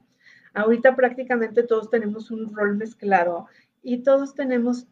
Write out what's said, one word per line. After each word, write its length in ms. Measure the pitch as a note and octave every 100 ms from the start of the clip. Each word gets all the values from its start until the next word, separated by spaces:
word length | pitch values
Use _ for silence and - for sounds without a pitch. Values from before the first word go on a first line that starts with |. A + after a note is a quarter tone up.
| _ _ _ - _
Ahorita 420 | - G#3+ A#3 B3+ B3+
prácticamente 680 | B3 B3+ B3 B3 A3 A3
todos 260 | A#3 A3 G#3+
tenemos 420 | A#3 G#3 G#3+ A3
un 220 | A3 A3
rol 220 | G#3 G3+ G3+
mezclado 720 | A3+ - G3+ F#3+ F3 E3+ - _ _ _
y 220 | C4 A#3+
todos 320 | B3 C#4 C#4 -
tenemos 500 | C4+ B3 A#3+ B3 -